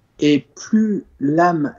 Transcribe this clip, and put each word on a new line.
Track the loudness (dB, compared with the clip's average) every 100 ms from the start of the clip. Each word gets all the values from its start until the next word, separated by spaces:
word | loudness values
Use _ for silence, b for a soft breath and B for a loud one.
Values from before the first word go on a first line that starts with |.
| _ -2
Et | 0 0 -2 -20
plus | -2 0 0 -2 -8 -6
l'âme | -2 2 2 0 -4